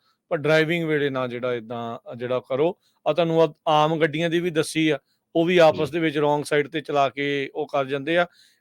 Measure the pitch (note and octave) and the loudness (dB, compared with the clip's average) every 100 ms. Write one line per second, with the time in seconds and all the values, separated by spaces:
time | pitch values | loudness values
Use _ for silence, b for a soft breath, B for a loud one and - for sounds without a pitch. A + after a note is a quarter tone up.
0 | _ _ - E3+ D3 D#3 D#3 E3+ D#3+ D3+ | _ _ -6 -2 2 2 2 0 0 0
1 | C#3+ C3+ B2+ A#2+ B2+ B2 A2 A#2+ A#2 A#2 | 0 -2 -6 -4 -4 -6 -6 -10 -8 -10
2 | - B2+ A#2+ B2+ - C3 D#3+ G#3 _ _ | -14 -10 -4 -4 -2 0 0 -2 _ _
3 | - D#3 E3+ E3 D#3+ - - D3+ D3+ D#3+ | -4 0 2 4 2 0 0 2 4 2
4 | D#3 D3 E3+ E3+ F3 D#3 D3+ D#3 D#3 C#3+ | 0 0 -2 -2 -2 -2 -2 0 0 0
5 | _ _ _ E3 E3+ F3+ D#3+ D3+ D3+ E3 | _ _ _ 0 2 6 6 4 -2 -2
6 | D#3+ C#3+ D3 D3 C#3 D3+ C3+ D#3+ C#3 D3 | -2 0 0 0 0 -2 -2 -6 -4 0
7 | C3+ C#3 C#3+ C#3+ C3+ - D3 C#3+ C3 C#3 | 0 -2 -4 -4 -6 -8 -4 -4 -2 -4
8 | C#3 E3+ F3 b b b | -2 0 0 b b b